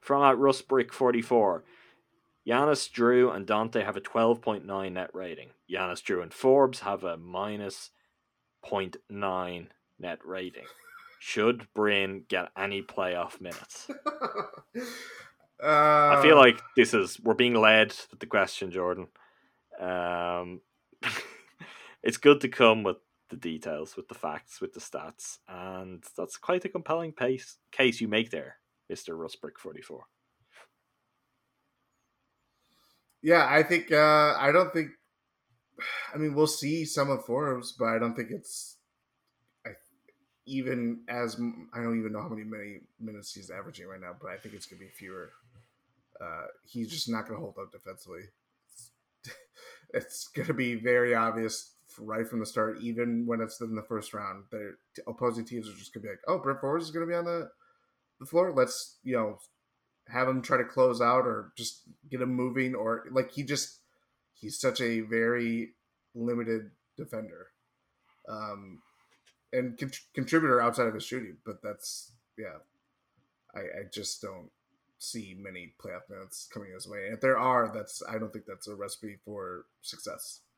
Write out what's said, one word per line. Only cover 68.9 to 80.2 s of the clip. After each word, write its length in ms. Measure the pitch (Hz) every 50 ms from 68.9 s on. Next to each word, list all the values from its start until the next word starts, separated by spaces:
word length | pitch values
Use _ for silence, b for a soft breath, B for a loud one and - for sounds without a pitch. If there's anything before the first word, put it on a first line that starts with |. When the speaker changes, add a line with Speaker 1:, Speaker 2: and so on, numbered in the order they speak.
| _ _ _ _ _ _ _ _ _ _ _ _ -
Speaker 2:
and 240 | 127 127 127 117 -
con-, 140 | 147 135 - - - _ _
contributor 480 | - 131 131 160 165 160 147 127 123
outside 260 | 117 120 117 - 123 117
of 60 | 107
his 120 | 107 -
shooting. 320 | - 127 127 113 101 85 - _
But 160 | 110 104 92 -
that's, 500 | 104 104 - - - - - - - _ _ _ _ _ -
yeah, 220 | 110 95 78 78 _ _ _ _ _ _ _ _ _ _ _ _ _ _ _ _ _ _ _
I, 40 | 95
I 240 | 98 - - 92 101 95
just 300 | - 107 101 - - -
don't 300 | - 101 95 92 85 76 _ _ _ _ _ _ _ _ _ _
see 360 | - - - 120 104 95 92 92
many 360 | 98 98 92 90 87 80 _ _
playoff 280 | - 101 90 90 - _
minutes 380 | 101 95 95 92 - - - - -
coming 180 | 120 101 95 92
his 140 | 92 92 92
way. 180 | 104 101 98
And 80 | 101 110
if 80 | 110
there 160 | - 135 131 113
are, 340 | 123 131 127 123 117 110 104
that's, 300 | 110 104 - - - - -
I 100 | 113 110
don't 140 | 110 107 -
think 120 | 110 101
that's 220 | - 98 92 - 104
a 80 | 104
recipe 420 | 98 101 98 - - - 107 101 95 _
for 420 | - 107 101 95 90 90 87 - _ _ _
success. 600 | _ - - - - - - -